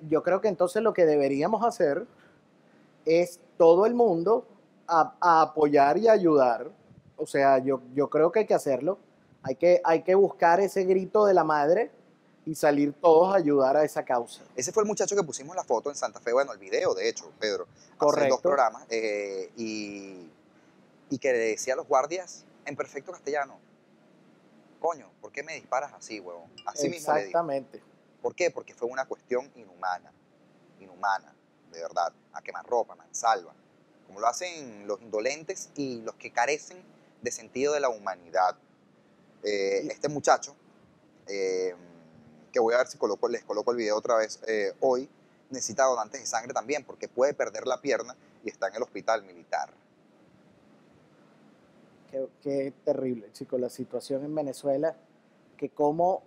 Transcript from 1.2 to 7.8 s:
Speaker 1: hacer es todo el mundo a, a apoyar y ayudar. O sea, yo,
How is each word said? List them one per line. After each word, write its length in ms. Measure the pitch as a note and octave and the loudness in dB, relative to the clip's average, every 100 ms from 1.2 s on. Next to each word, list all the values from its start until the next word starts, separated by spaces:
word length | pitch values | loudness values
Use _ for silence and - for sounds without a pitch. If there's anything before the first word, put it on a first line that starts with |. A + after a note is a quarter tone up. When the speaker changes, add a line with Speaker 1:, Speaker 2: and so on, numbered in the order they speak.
| C#3 C#3 E3 G#3+ | 2 0 0 0
Speaker 1:
hacer 440 | A3+ - D#3+ D3 A#3+ _ _ _ _ _ _ _ _ _ - | -2 0 0 0 -6 _ _ _ _ _ _ _ _ _ 2
es 340 | E3 F3 - _ - | 2 2 -4 _ 4
todo 280 | E3 F3 G#3+ | 6 8 6
el 80 | |
mundo 540 | A#3+ A#3 E3 F3 A#3+ - _ _ _ - | 4 2 4 2 0 -2 _ _ _ 0
a, 280 | E3 D#3 - | 2 2 2
a 220 | F3 D#3+ | 4 6
apoyar 560 | D#3 D#3 D3 C#3+ C#3 E3+ | 4 4 4 6 6 4
y 100 | A3+ | 4
ayudar. 640 | G#3+ E3+ D3 B2+ A2+ C3+ - _ - _ - | 6 6 4 4 2 -6 -14 _ -20 _ -10
O 100 | D3+ | -4
sea, 320 | C#3+ C#3 C3+ | 2 4 4
yo, 220 | C3 C3 | 2 -2